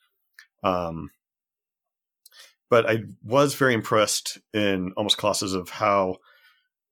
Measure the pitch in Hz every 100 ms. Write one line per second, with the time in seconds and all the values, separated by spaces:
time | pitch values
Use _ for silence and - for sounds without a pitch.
0 | _ _ _ _ _ _ 98 90 85 82
1 | 73 _ _ _ _ _ _ _ _ _
2 | _ _ - - - _ - 120 113 113
3 | 101 - 104 131 143 139 131 113 98 110
4 | 104 - - - _ 107 104 95 92 110
5 | 104 - 104 95 101 92 85 - 107 101
6 | 92 - _ _ _ _ _ _ _